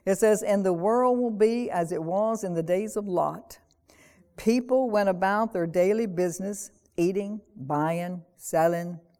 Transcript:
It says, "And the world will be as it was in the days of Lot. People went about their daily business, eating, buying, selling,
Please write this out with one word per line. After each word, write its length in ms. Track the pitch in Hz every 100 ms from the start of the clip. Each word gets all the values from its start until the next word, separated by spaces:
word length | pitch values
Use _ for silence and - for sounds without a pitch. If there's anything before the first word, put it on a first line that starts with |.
It 120 | - 190
says, 260 | 220 208
"And 240 | - 202 190
the 60 |
world 460 | 170 196 240 254 247
will 100 | 240
be 400 | 208 214 233 240
as 220 | 180 170
it 100 | 170
was 400 | 160 190 220 226
in 120 | 185
the 100 | 170
days 320 | 165 185 214 220
of 100 | 202
Lot. 540 | 175 151 165 - - _ _ _ _ - _ _ -
People 540 | 214 247 247 254 254
went 180 | 208 196
about 440 | 180 190 208 226
their 160 | 185 170
daily 380 | 175 185 220 226
business, 640 | 175 180 165 196 202 - - _ -
eating, 440 | 170 190 202 214 -
buying, 720 | - 131 147 156 170 175 180 - _
selling, 640 | - 160 165 170 175 170 -